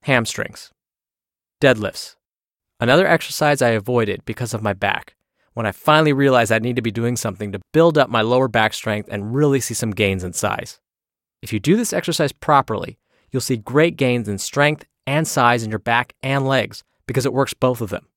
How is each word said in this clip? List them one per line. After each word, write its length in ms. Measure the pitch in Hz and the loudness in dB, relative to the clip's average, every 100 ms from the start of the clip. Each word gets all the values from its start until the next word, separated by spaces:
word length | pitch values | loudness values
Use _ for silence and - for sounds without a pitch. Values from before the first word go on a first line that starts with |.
Hamstrings. 720 | - 131 113 - - - - _ _ _ _ _ _ _ _ _ | 0 0 0 -6 -10 -12 -20 _ _ _ _ _ _ _ _ _
Deadlifts. 560 | 147 117 104 - - _ _ _ _ _ _ _ | 2 2 0 -6 -16 _ _ _ _ _ _ _
Another 260 | 117 143 190 | 2 4 4
exercise 540 | 160 - - 151 143 | 2 0 -2 0 2
I 80 | 123 | 2
avoided 560 | 113 104 123 110 98 - | 0 0 -2 0 -4 -8
because 280 | 113 120 | -8 -6
of 80 | 110 | -4
my 120 | 107 | -4
back, 420 | 98 101 - - _ _ _ _ | -2 -2 -2 -6 _ _ _ _
when 120 | - 110 | -6 -6
I 60 | |
finally 400 | - - 151 156 | -2 2 4 4
realized 400 | 139 139 127 113 | 4 4 4 4
I 80 | 113 | 2
need 160 | 113 123 | 0 -4
to 60 | |
be 100 | 113 | -4
doing 240 | 107 117 123 | -4 -4 -4
something 380 | 113 95 104 | -6 -6 -8
to 80 | 98 - | -10 -2
build 260 | 151 165 151 | 4 4 4
up 120 | 135 | 2
my 140 | 113 | 2
lower 260 | 110 123 131 | 2 2 2
back 240 | 117 110 | 2 0
strength 340 | - - 104 104 | 0 -4 -4 -4
and 240 | 104 101 | -8 -4
really 280 | 127 147 139 | 0 2 2
see 120 | - | -2
some 180 | 113 117 | -4 -4
gains 340 | 95 104 95 90 | 2 2 2 -4
in 80 | |
size. 480 | 87 98 101 - - _ _ _ _ _ _ | -4 -4 -4 -8 -14 _ _ _ _ _ _
If 120 | - | -8
you 80 | 107 | -4
do 160 | 135 202 | 2 2
this 160 | 233 | 2
exercise 400 | - - 165 147 | -2 -2 -2 -2
properly, 680 | - - 143 127 104 87 - _ _ _ | -2 2 2 2 -4 -8 -14 _ _ _
you'll 80 | 135 | -6
see 160 | - 123 | -2 -4
great 400 | 104 135 170 - | 0 2 2 2
gains 320 | 127 123 104 | 0 0 -2
in 100 | 101 | -6
strength 460 | - - 147 151 - _ - | -6 0 0 0 -10 _ -4
and 180 | 143 160 | -2 -2
size 380 | - 120 120 | 2 2 2
in 60 | 113 | -2
your 100 | 107 | -6
back 340 | 110 120 123 - | -2 -2 -2 -8
and 240 | 135 139 135 | -4 -2 0
legs 380 | 135 104 - _ _ - | 0 -2 -8 _ _ -6
because 180 | 135 127 | -2 -2
it 60 | |
works 220 | 120 135 | -2 -2
both 260 | - 131 123 | 0 -2 0
of 100 | 107 | -4
them. 200 | - _ | -8 _